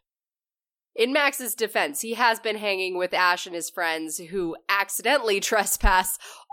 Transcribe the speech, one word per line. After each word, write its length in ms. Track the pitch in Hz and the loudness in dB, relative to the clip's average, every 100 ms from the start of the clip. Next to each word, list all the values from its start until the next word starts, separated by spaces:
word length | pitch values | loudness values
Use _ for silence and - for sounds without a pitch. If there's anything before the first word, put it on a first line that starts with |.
| _ _ _ _ _ _ _ _ _ - | _ _ _ _ _ _ _ _ _ -2
In 160 | 233 | 2
Max's 420 | 285 285 277 247 | 4 2 0 -6
defense, 460 | - 220 220 165 143 | -4 -2 0 0 -2
he 140 | 226 | -6
has 260 | 226 240 226 | 2 2 2
been 160 | 226 214 | -2 -4
hanging 420 | 208 190 185 180 | -2 -2 -2 -2
with 160 | 180 | 0
Ash 320 | 170 180 180 190 | 2 2 2 -2
and 80 | |
his 160 | 170 160 | -8 -8
friends 480 | - 170 160 160 156 | -4 -2 -2 -6 -10
who 380 | 170 190 175 156 - | -8 -4 -4 -4 -2
accidentally 720 | 202 196 - 208 285 226 202 | 0 0 -2 0 2 2 0
trespass 800 | - 220 196 - 214 185 185 - - - - | 2 2 2 2 4 4 2 -4 -10 -20 -8